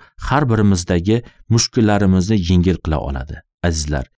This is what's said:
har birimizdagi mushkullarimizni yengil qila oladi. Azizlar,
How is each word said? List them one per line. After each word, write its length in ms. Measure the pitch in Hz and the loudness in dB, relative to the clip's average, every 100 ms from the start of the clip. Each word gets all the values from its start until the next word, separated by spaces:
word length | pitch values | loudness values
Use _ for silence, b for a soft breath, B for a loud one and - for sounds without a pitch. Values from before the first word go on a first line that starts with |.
| B - | B -14
har 280 | - 135 147 | -4 -2 0
birimizdagi 680 | 110 104 95 87 90 90 117 117 B - | 2 2 0 0 -2 0 -2 -4 B -2
mushkullarimizni 880 | 113 - - 107 104 98 92 90 110 | 0 0 0 2 2 2 2 2 0
yengil 400 | 85 90 87 82 | 2 2 2 0
qila 140 | 80 76 | -2 -4
oladi. 380 | - 67 67 71 - _ | -4 -8 -10 -14 -20 _
Azizlar, 420 | 87 78 73 71 - | -4 -2 -4 -6 -6